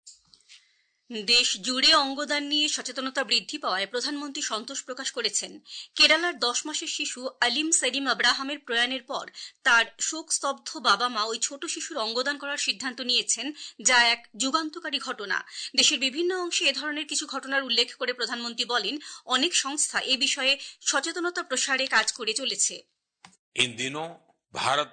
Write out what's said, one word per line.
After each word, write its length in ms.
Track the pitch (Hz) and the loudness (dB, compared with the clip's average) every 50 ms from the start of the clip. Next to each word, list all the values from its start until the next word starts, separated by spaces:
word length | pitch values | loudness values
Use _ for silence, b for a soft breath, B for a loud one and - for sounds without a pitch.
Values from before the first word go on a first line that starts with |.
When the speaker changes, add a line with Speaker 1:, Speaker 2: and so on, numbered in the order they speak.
| _ - - _ _ _ _ b b b b b b b b b b b b b b - | _ -20 -20 _ _ _ _ b b b b b b b b b b b b b b -12
Speaker 1:
দেশ 380 | 240 214 202 190 240 240 247 - - 208 | -10 -8 0 4 4 4 6 4 0 -2
জুড়ে 320 | 185 240 254 262 269 302 320 | -2 -2 0 2 6 6 6
অঙ্গদান 480 | 302 277 269 269 269 294 - 294 294 285 | 6 6 4 0 -4 -2 0 0 -2 0
নিয়ে 220 | 285 294 294 302 285 | 0 0 2 2 2
সচেতনতা 540 | - 269 247 - 240 269 262 269 262 285 262 | 0 -2 -4 -6 -6 -4 -4 -4 -2 -2 0
বৃদ্ধি 340 | 208 233 226 185 - - 294 | 2 2 0 0 -2 -10 -4
পাওয়ায় 280 | - 240 180 190 196 | -2 0 0 0 -2
প্রধানমন্ত্রী 560 | 196 240 247 240 269 294 285 294 285 277 262 220 | -2 -2 -4 -4 -2 -4 -4 -6 -6 -6 -6 -4
সন্তোষ 360 | - 220 214 233 - 277 - - | -4 -4 -4 -6 -6 -10 -10 -8
প্রকাশ 260 | - 254 - 262 - | -10 -10 -8 -8 -6
করেছেন। 420 | - 247 226 208 - - - - 190 208 B B B B B B B | -4 -2 -4 -2 -2 -2 -4 -4 -12 -16 B B B B B B B
কেরালার 420 | - 311 294 302 320 339 349 339 226 | 4 6 6 6 6 4 0 0 0
দশ 200 | 240 240 240 - - | 0 0 0 -2 -4
মাসের 240 | 302 302 - 339 302 | -4 -6 -6 -6 -4
শিশু 300 | - - 294 - - 247 254 262 - - | -6 -6 -6 -6 -6 -6 -8 -8 -2 0
আলিম 280 | 233 240 240 285 311 320 | 0 2 2 2 0 2
সেলিম 360 | 330 - 302 247 233 277 277 262 | 2 2 2 2 0 0 0 0
আব্রাহামের 500 | 233 196 233 240 262 262 269 269 302 285 | 0 4 4 2 2 2 -2 -6 -6 -8
প্রয়াণের 440 | - - 233 233 240 247 262 262 247 | -4 -2 0 2 2 2 0 -6 -6
পর 220 | - 262 190 - - B B B B B B - | -6 -8 -6 -6 -8 B B B B B B 4
তার 220 | - 240 233 226 - - - | 6 6 6 6 4 0 -4
শোকস্তব্ধ 680 | - - 330 320 330 - - - - 277 262 - - - - 320 | -4 -2 -2 -4 -4 -2 -2 0 0 0 -2 -2 -6 -10 -10 -2
বাবা 260 | 233 240 202 202 240 247 | 2 4 4 4 4 0
মা 140 | 247 214 214 | 0 0 -2
ওই 140 | 226 226 240 | -2 -2 -2
ছোট 240 | - - 285 277 - | -2 -4 -4 -6 -6
শিশুর 320 | 320 - 320 - - 339 269 | -6 -6 -6 -6 -6 -4 -4
অঙ্গদান 380 | 220 220 226 247 254 285 294 277 | -4 -2 0 0 0 0 -2 -4
করার 220 | 277 277 285 285 | -4 -6 -4 -2
সিদ্ধান্ত 380 | - - 196 190 240 262 233 254 | 0 -2 -2 -2 -4 -8 -6 -6
নিয়েছেন, 460 | 254 247 247 233 214 - - 220 240 285 294 B B B B B | -2 0 2 0 2 2 -2 -2 -2 -6 -6 B B B B B
যা 180 | 214 196 190 240 240 | 2 6 6 8 8
এক 160 | 233 233 233 - - - | 6 4 2 -2 -14 -8
যুগান্তকারী 600 | 208 240 269 269 320 320 311 - 349 - 311 269 175 | -4 -2 0 2 0 0 0 -8 -8 -8 -4 -4 -4
ঘটনা। 400 | - 254 247 - 202 196 185 - - B B B B B B | -4 -4 -6 -6 -2 -2 -2 -2 -2 B B B B B B
দেশের 220 | 269 262 - 302 247 | 4 4 4 4 2
বিভিন্ন 340 | 269 262 240 302 349 359 381 370 | 0 -2 0 0 0 0 0 -2
অংশে 260 | 359 339 - - 349 285 | -4 -2 -2 0 2 2
এ 40 | 262 | 0
ধরনের 340 | 262 285 302 294 294 311 | 0 -2 -4 -4 -4 -6
কিছু 180 | 302 294 269 302 | -4 -4 -4 -4
ঘটনার 360 | 277 - 269 269 262 269 269 277 | -4 -6 -8 -6 -2 -2 -2 0
উল্লেখ 260 | 254 233 226 247 240 - | 0 2 0 0 0 -2
করে 160 | - 269 247 240 | -6 -4 -4 -2
প্রধানমন্ত্রী 520 | - 233 214 254 233 233 240 233 233 240 | -4 -4 -6 -4 -6 -6 -6 -6 -6 -4
বলেন, 300 | 208 240 233 202 202 269 302 B B B B B | 0 0 0 0 -2 -6 -6 B B B B B
অনেক 260 | - 247 254 285 349 - | 0 2 2 2 4 2
সংস্থা 420 | - - 269 285 302 - - - 202 - | 0 0 0 -2 -2 -2 0 0 -2 0
এ 100 | 233 269 | 0 0
বিষয়ে 360 | 226 269 - - 294 262 262 277 277 B B B B B | 2 2 0 0 2 2 0 0 0 B B B B B
সচেতনতা 600 | - - 277 269 330 330 359 330 349 349 359 330 | 0 0 0 0 0 -4 -2 -2 -2 -2 -4 -4
প্রসারে 440 | - 254 247 - 277 269 254 262 269 | -2 -2 -2 0 0 2 0 0 2
কাজ 180 | 269 226 214 - - | 2 2 2 2 -2
করে 200 | - 165 220 220 | -4 -2 -2 -2
চলেছে। 400 | 240 269 233 202 185 - - 196 - - _ _ _ _ _ _ _ _ - _ _ _ _ - | -2 -2 -2 0 0 0 0 0 -4 -16 _ _ _ _ _ _ _ _ -20 _ _ _ _ 0
Speaker 2:
इन 140 | - 127 123 113 | 0 0 0 0
दिनों 320 | 110 127 135 139 151 160 170 170 - _ _ _ _ _ _ - | -4 -4 -4 -4 -6 -8 -8 -12 -16 _ _ _ _ _ _ -6
भारत 380 | - - 123 135 147 147 143 | -2 0 2 2 2 0 -2